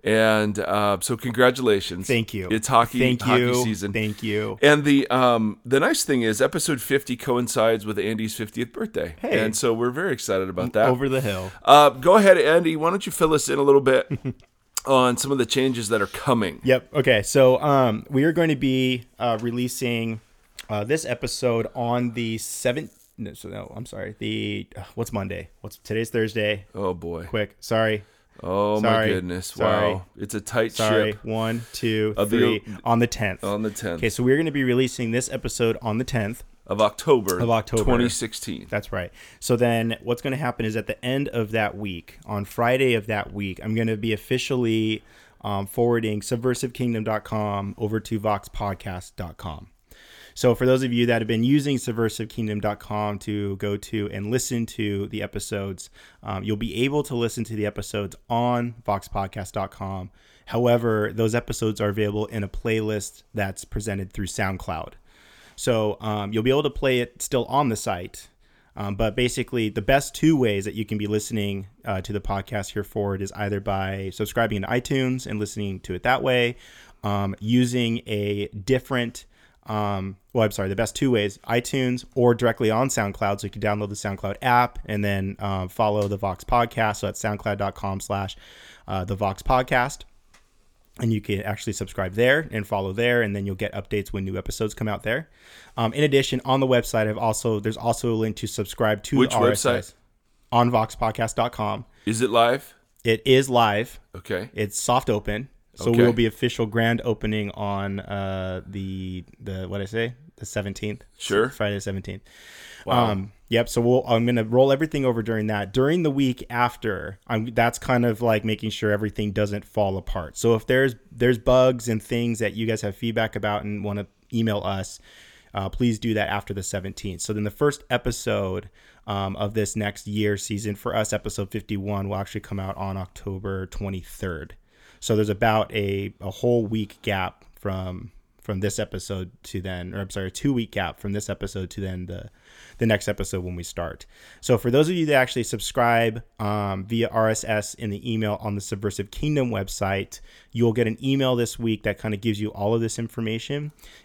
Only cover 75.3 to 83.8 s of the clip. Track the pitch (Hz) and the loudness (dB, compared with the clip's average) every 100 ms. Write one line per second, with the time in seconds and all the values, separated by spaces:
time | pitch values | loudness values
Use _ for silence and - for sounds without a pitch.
75.3 | 104 104 - 101 92 - 90 127 127 131 | -6 -6 -6 -6 -8 -8 -2 2 2 4
76.3 | 123 120 120 - - - - 104 101 98 | 4 2 -2 -18 -20 -20 -8 -2 0 -2
77.3 | 98 107 123 123 123 117 113 - 104 104 | -4 2 4 4 2 0 -2 -4 -2 -2
78.3 | 101 101 107 95 127 - 127 120 - - | -2 -4 -6 0 0 2 -2 -2 -8 -20
79.3 | _ _ _ - 107 104 98 95 95 _ | _ _ _ -6 -2 -2 -2 -6 -10 _
80.3 | 123 110 - 95 98 110 - 139 117 101 | 2 2 2 -2 0 -2 0 2 4 2
81.3 | - - 120 - 139 127 123 - - 123 | -4 -2 0 0 -2 0 -2 -4 4 6
82.3 | 113 120 113 110 110 135 - 101 - 101 | 6 2 4 2 2 2 0 -2 -2 -2
83.3 | 101 101 104 104 104 | -2 -6 -4 -2 -2